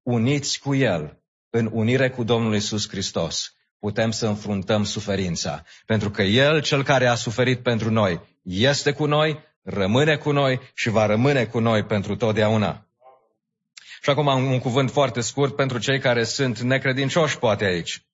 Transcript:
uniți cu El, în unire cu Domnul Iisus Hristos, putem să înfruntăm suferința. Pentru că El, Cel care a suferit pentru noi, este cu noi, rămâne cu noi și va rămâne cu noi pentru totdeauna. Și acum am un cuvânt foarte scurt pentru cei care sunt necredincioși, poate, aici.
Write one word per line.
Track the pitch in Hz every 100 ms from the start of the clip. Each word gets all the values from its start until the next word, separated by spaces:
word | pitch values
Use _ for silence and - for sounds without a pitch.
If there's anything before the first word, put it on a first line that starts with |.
uniți | - 120 117 147 - -
cu | 139 139
El, | 123 87 76 - _ _ _
în | 113 113
unire | 110 110 127 127
cu | 127
Domnul | 117 117 113
Iisus | 107 101 104 -
Hristos, | 95 95 98 82 - - _ _ _
putem | 107 104 113
să | 110 113
înfruntăm | 101 101 101 90 107
suferința. | 98 107 101 95 92 82 90 73 - - -
Pentru | 113 101
că | 104
El, | 98 117 143 156
Cel | - 143
care | 131 135 123
a | 117
suferit | - 110 123 123
pentru | 123 113 110
noi, | 110 101 85 - _
este | 92 92 127 139 147
cu | 139 147
noi, | 151 156 147 - _
rămâne | - 98 95 120 151 147
cu | 151
noi | 143 139 127 -
și | - 120
va | 107 107
rămâne | 107 135 139 98
cu | 117
noi | 113 110
pentru | 95 107 98 98
totdeauna. | 113 107 107 110 98 73 _ _ - - _ _ _ _ _ - - -
Și | -
acum | 143 143
am | 131 131
un | 131
cuvânt | 131 120 131
foarte | - 135 120
scurt | 113 - 139 -
pentru | 135 127
cei | 107 135
care | 135 120
sunt | 113 - 131 107
necredincioși, | 120 135 139 127 135 180 151 -
poate, | 120 101 101
aici. | 90 82 - _